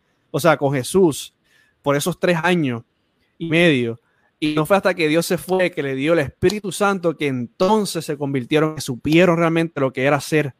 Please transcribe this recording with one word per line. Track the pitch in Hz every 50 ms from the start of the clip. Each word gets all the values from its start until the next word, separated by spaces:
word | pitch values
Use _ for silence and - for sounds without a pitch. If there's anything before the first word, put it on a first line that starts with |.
| _ _ _ _ _ _
o | - 151
sea, | - 170 151
con | - 147 135
Jesús, | 143 131 120 - - 185 190 160 135 - - - _ _ _ _ _ _ _ _ _ _
por | - 143 143
esos | 143 - 185 165 -
tres | - 180 175 160
años | 160 175 180 175 151 131 120 113 - _ _ _ _ _ _ _ _ _ _ -
y | 165 165
medio. | 151 170 175 170 147 127 120 117 113 - _ _ _ _ _ _ _ -
Y | 151 151 151
no | 156 156
fue | 151 202
hasta | 196 - 196 185
que | 185 160 151
Dios | 151 165 170
se | - 190
fue, | 156 - 175 185 190 185 170
que | 180 160
le | 139 139 135
dio | 135 139 156
el | 170 165
Espíritu | 139 127 - _ - 180 208 208 - 190
Santo, | - - 202 202 196 185 170 170 160
que | - 156
entonces | 139 131 123 120 - _ - 185 185 214 220 202 - - 170 156
se | - 151
convirtieron, | 131 143 139 139 135 120 113 147 151 156 156 156
que | 147
supieron | - - 123 113 - 143 156 165 180 180 165 165
realmente | 170 165 165 165 165 165 - 143
lo | 135 131
que | - 131 127
era | 143 147 139
ser | - - 160 151 147 135 -